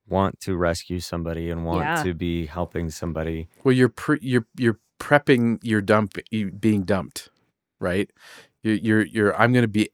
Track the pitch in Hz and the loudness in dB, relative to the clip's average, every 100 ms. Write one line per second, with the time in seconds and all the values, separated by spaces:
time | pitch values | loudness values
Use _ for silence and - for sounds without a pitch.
0 | _ 92 98 - - 90 87 85 - 90 | _ 0 0 -2 -6 -2 -2 -2 -6 -10
1 | - 87 82 82 85 82 82 87 85 165 | -6 -8 -6 -6 -6 -6 -4 -4 -2 -4
2 | 92 82 87 85 80 87 87 87 85 - | -4 -4 -4 -4 -6 -6 -6 -6 -8 -8
3 | 87 80 80 80 80 _ 135 127 123 - | -8 -6 -6 -6 -10 _ 2 4 4 2
4 | - 151 131 123 - - 113 107 _ - | -4 -2 0 -2 -2 -2 0 0 _ -16
5 | - 147 - 127 117 113 120 107 98 107 | 2 4 6 4 4 0 0 0 4 2
6 | 104 - - 110 101 92 113 104 90 98 | 2 -6 -8 -6 -6 -2 0 2 0 -2
7 | 80 - - _ _ _ _ _ 92 90 | -4 -12 -18 _ _ _ _ _ -4 -2
8 | 98 _ - - - _ 110 107 110 107 | -4 _ -20 -20 -20 _ -2 0 2 2
9 | 98 110 101 95 117 123 117 104 104 | 2 0 0 4 4 4 2 2 0